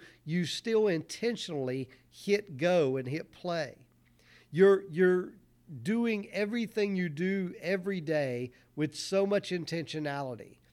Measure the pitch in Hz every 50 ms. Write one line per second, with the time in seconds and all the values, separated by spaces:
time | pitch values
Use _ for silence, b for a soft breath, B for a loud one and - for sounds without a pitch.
0 | B B B B B 147 160 180 175 - - - - 233 226 214 214 208 170 156
1 | 151 - - - 226 240 233 202 - - 165 143 131 127 127 135 131 - B B
2 | B B B - - 196 202 208 208 - 151 123 156 175 180 175 151 131 131 135
3 | 127 123 139 165 165 - - - - 180 170 165 151 120 - - - _ _ _
4 | _ _ _ B B B B B B B B 160 190 196 196 190 196 - 151 170
5 | 185 180 180 180 175 - - - _ _ _ _ _ - 151 123 113 160 220 233
6 | 233 233 220 208 - - - 185 214 208 226 240 226 196 - 214 208 202 196 185
7 | 180 170 143 147 180 190 196 196 185 170 - - - 165 196 190 180 202 196 180
8 | 151 151 156 151 143 131 123 120 127 123 B B B B B 143 156 147 151 -
9 | - - 190 190 196 196 202 196 - - 185 175 156 - 160 170 151 - - 156
10 | 151 147 143 143 139 131 120 107 - - - _ _ b